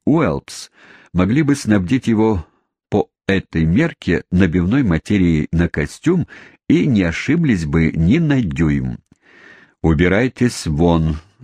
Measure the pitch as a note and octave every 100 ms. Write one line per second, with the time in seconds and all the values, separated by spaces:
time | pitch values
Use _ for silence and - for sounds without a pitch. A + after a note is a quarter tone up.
0 | - D#3+ A2+ C#2 - - - _ - -
1 | _ F2 F#2 C3+ C#3+ C#3 - G#2 F2 C3
2 | A#2+ G#2+ A2 G2+ - _ _ _ - G#2
3 | - _ - G2 - E2 D#2+ G2+ E3 -
4 | - E2 - F2+ F#2+ F2+ F2 C3+ A#2 D#2+
5 | - G#2 F2 D#2 - E2 E2 - D2+ -
6 | D3+ F3+ - - - _ - D#3+ D#3 G#2+
7 | F2 - - E3+ D#3 G2 D2+ E2 D#2+ E2
8 | E2 D#3+ D#3 C3+ G2 C#2 D#2+ C#2+ B1+ A1+
9 | _ _ _ - - - _ _ E2 D2+
10 | F2 G2 B2+ - B2 - E2+ D2 F2 E2
11 | D#2+ D#2 - _